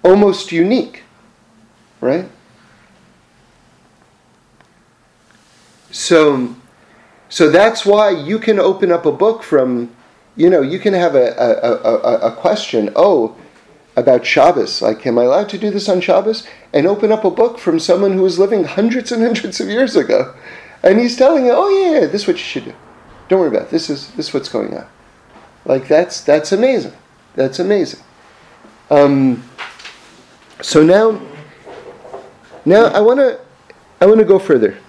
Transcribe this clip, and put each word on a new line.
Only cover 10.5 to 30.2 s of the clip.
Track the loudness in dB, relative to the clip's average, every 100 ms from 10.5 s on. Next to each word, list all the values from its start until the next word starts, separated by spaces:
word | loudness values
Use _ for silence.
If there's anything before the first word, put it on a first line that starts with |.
| 2
you | 0 -2
can | -2
have | 0 2
a, | 2 0 0
a, | -2 0
a, | -2 -2 -2
a, | -2 0 0 -2
a |
question, | -2 -2 -2 -4 -4 -2
"Oh, | 0 2 2 -2 -8 -20 _ _ _ _ -2
about | 2 0
Shabbos, | 0 2 2 2 -4 -4
like, | -4 -4
am | -4 0
I |
allowed | 0 0 -2
to | -6
do | -6
this | -4 -2
on | -2
Shabbos?" | 0 0 0 -6 -12 -20 _
And | -2 -2
open | -2 -2
up | 0
a | -2
book | 0 -2 -2
from | -4 -4
someone | 0 0 0
who | 0
was | -2 0
living | 0 0
hundreds | -2 -2 -2 -2 -6
and | -2
hundreds | -2 -2 -8 -10
of | -6
years | -2 0 0
ago. | 0 -2 -2 -10 -20 -20 -20 0
And | 2 2
he's | 0 2
telling | 2 4
you, | 2
"Oh, | 0 2
yeah, | 0 2 0
yeah, | 0
this | -2
is | -4
what | -6
you |
should | -6 -12
do. | -12 -20 -20 -20 -20 -20 -2
Don't | 0
worry | 0
about | -2
it. | -4
This | -6 -6
is, | -10 -10
this | -12 -6
is |
what's | -8 -6
going | -8 -8 -10
on." | -16 _ _ _ _ -20 -20 _
Like, | -4 -4 2
that's, | 0 0 -6
that's | 0 0 0
amazing. | 0 0 0 -6 -18 _ _ _
That's | -6 -4 -4
amazing. | -2 -2 -2 -10 _ _ _ _ _ _ -20 _ _
Um, | 2 4 2 0 -2 -10 -20 -20 -18 -20 -20 -20 -20